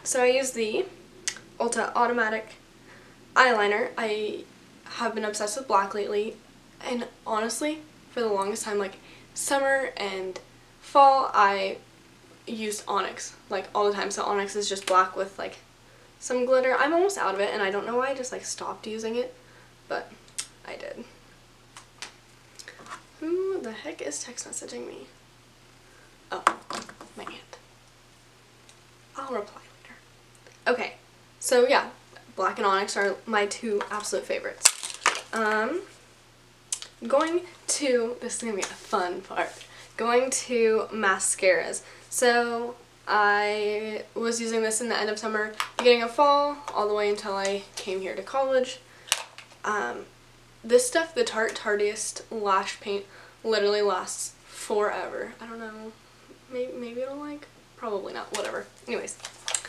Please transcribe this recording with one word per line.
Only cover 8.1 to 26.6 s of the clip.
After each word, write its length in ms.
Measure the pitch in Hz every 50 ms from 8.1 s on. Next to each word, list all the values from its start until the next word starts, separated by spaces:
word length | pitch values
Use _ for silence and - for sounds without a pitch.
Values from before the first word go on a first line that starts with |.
| - 247
the 60 | 233
longest 360 | 220 202 196 196 202 220 226 -
time, 160 | 226 202 202
like, 160 | 196 190 - - - - - - - - -
summer 560 | - - - 285 277 277 269 269 269 262 - -
and 420 | - 202 196 190 190 185 185 180 - - - - - - - - -
fall, 480 | - - - 285 277 269 269 262 254 -
I 460 | - 208 202 196 202 196 190 196 - - - - - - - - - - - - - - -
used 360 | - 233 220 214 208 202 - -
Onyx, 480 | - 202 196 185 - - - - - - - - -
like, 160 | 208 190 185 - -
all 100 | 208 208
the 80 | 202 202
time. 160 | 196 190 202
So 140 | 202 214 -
Onyx 320 | - 202 202 202 202 208
is 120 | 208 202
just 200 | 196 196 190 -
black 280 | - 185 185 185 185 -
with, 220 | 185 196 196 -
like, 200 | - 170 - - - - - - - - - - - - - - -
some 260 | - - 247 254 247
glitter. 300 | 247 262 254 254 262 247
I'm 160 | - 277 294
almost 280 | 330 339 381 403 - -
out 160 | - 190 196
of 40 | 202
it, 140 | 202 202 -
and 80 | 214
I 80 | 196 190
don't 160 | 202 202 -
know 120 | 226 233
why 120 | 247 262 277
I 60 | 269
just, 160 | 269 247 -
like, 140 | 190 190 -
stopped 420 | - - - 190 - 196 - -
using 280 | 220 214 220 220 220 233
it, 200 | 240 247 254 - - - - - - - - - - -
but 240 | - - - - - - - - - - - - - - - -
I 80 | - -
did. 300 | - - - - - 240 - - - - - - - - - - - - - - - - - - - - - - - - - - - - - - - - - - - - - - - - - - -
Who 420 | 311 320 349 370 381 381 381 311
the 100 | 247 226
heck 300 | 220 220 - 302 339 -
is 220 | - - 294 - -
text 240 | 247 240 - -
messaging 400 | - - - - - 247 240 120
me? 180 | - - - - - - - - - - - - - - - - - - - - - - - - - - - - -
Oh, 120 | - - - - - -